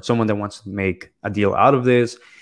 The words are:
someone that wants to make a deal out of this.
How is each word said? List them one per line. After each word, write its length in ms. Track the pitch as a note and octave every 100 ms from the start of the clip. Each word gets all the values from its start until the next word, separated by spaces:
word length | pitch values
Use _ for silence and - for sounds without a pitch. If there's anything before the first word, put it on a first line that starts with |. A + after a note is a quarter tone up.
| -
someone 220 | A#2+ A2
that 80 | G#2
wants 260 | G#2 -
to 80 | G2+
make 420 | G2+ F#2+ F2+ - _
a 60 | G#2
deal 240 | G2+ G2
out 220 | - A#2+ C#3
of 80 |
this. 340 | B2 B2 A#2+ - - -